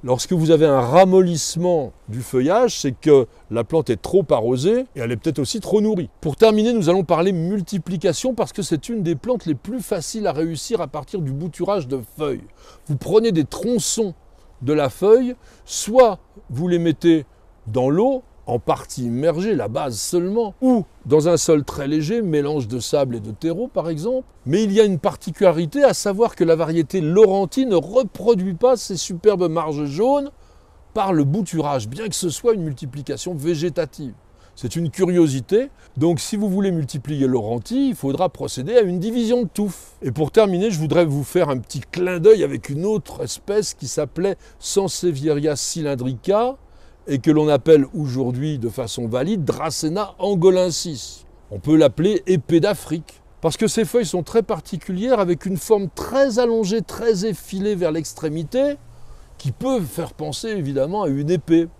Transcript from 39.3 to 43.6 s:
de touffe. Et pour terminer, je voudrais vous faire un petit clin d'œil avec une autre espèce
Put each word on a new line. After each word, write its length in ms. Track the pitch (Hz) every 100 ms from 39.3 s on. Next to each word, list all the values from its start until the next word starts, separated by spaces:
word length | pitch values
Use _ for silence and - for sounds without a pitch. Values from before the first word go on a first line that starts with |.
| 247
de 60 | 214
touffe. 480 | - 208 - - -
Et 100 | -
pour 180 | 120 147
terminer, 400 | - 208 175 214
je 80 | 170
voudrais 260 | 156 147
vous 200 | 170 143
faire 240 | 135 175 156
un 100 | 131
petit 220 | - 143
clin 400 | - 175 180 180
d'œil 240 | 175 220
avec 240 | 143 131 -
une 160 | 139
autre 400 | 190 214 - -
espèce 500 | 131 - - 208